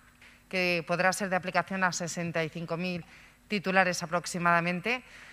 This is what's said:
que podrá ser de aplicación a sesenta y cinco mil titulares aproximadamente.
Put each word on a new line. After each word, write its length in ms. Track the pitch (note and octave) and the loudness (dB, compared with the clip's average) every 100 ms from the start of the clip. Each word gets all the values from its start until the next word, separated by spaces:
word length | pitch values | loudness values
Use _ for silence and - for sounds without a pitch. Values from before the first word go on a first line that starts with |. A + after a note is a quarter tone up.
| - - - - - | -20 -20 -20 -20 -6
que 340 | F#3 F3+ F3 D#3 | 0 2 0 0
podrá 280 | E3+ F#3 | 2 2
ser 160 | - G3 | 2 0
de 80 | F3+ | -2
aplicación 480 | F3+ F3 - F#3+ F3+ | 0 0 0 0 0
a 80 | |
sesenta 500 | E3 E3 F3+ E3+ E3 | 0 -4 -4 -2 -2
y 60 | D#3+ | -2
cinco 260 | E3 E3 E3 | -4 -6 -4
mil 300 | F3+ F3 - - - - - | -4 -4 -8 -20 -20 -16 -4
titulares 560 | G#3 F#3+ F#3+ F3+ F3 | -2 2 4 4 0
aproximadamente. 960 | E3+ E3+ - F3+ F3 E3+ E3+ F3+ A3 B3+ - - - | -2 -2 -2 0 4 4 2 -2 -2 -4 -8 -20 -20